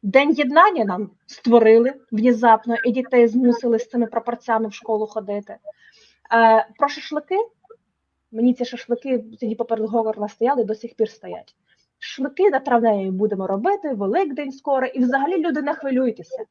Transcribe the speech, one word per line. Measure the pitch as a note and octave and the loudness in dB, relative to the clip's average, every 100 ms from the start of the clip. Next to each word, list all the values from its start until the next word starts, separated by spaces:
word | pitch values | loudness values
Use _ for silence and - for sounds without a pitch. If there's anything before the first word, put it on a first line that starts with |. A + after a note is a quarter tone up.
День | G3+ B3+ C#4+ | 2 2 2
єднання | C#4+ C#4 D4+ G4 F4 G#3 | 0 2 4 4 2 -4
нам | F#3 G#3+ _ _ | -4 -8 _ _
створили | - - A#3 A3+ A3+ A#3+ C#4 _ | -8 2 4 8 6 4 -2 _
внезапно, | A3 A#3 A3+ A#3+ A3 A#3 A#3 B3 | 0 0 2 4 4 2 -2 -2
і | |
дітей | A#3+ B3+ B3 A#3 | -2 0 2 4
змусили | A#3 B3 A#3 B3 A3+ | 4 2 0 0 -2
з | A#3+ | -2
цими | B3 A3+ | -4 -4
прапорцями | A#3 A3+ A#3+ - A3+ A3 | -4 -6 -10 -2 -2 -2
в | |
школу | G3+ - G#3+ G#3+ | -8 -6 -4 -4
ходити. | A3 G3 G3+ G#3 - - - _ _ _ _ _ | -8 -8 -8 -8 -18 -18 -20 _ _ _ _ _
Е, | A#3 A3+ A3+ - _ | 4 6 6 2 _
про | C#4+ | -4
шашлики. | C#4+ - D4+ D4 F#4+ A4+ _ _ - _ _ _ _ _ | -4 -8 -8 -4 -4 -4 _ _ -20 _ _ _ _ _
Мені | A3 B3 | 0 0
ці | B3 B3 | 0 -4
шашлики | B3 - A#3+ C4+ B3 A3 - | -10 -6 -6 -2 -4 -6 -10
тоді | A3+ A3 | -8 -6
поперед | A#3 A3+ G#3+ | -4 -4 -2
горла | A3+ A3 G#3+ G#3 | -2 -2 -4 -8
стояли, | - A#3+ C#4 | -4 -2 0
до | G#3 G#3+ | -2 -6
сих | A#3 _ | -10 _
пір | A3 | -4
стоять. | - F3+ - - _ _ _ _ _ | -4 -16 -16 -18 _ _ _ _ _
Шашлики | - - C4 C#4 F#4+ | -18 -8 -8 0 2
на | C4+ | 2
Травневій | C4+ A#3+ A3+ G#3 F#3+ | 0 2 2 0 -2
будемо | F#3 G#3 G3 F#3+ | -2 -2 -2 -4
робити, | G3 B3+ G4+ F4+ | -2 -2 -2 -4
Великдень | A#3 G3 C#4 F#4 C4+ C#4+ | -4 -2 -2 -2 -6 -10
скоро, | C4+ - C4+ B3+ | -10 -4 -2 -2
і | - | -2
взагалі, | B3 C4+ C#4 F#4 | 0 0 -2 -2
люди, | D#4+ D4 | -2 -4
не | C#4+ | -4
хвилюйтеся. | D#4 C#4 B3+ C4 G#3+ E3 B3+ A3+ | -6 -4 -2 -2 -4 -12 -14 -14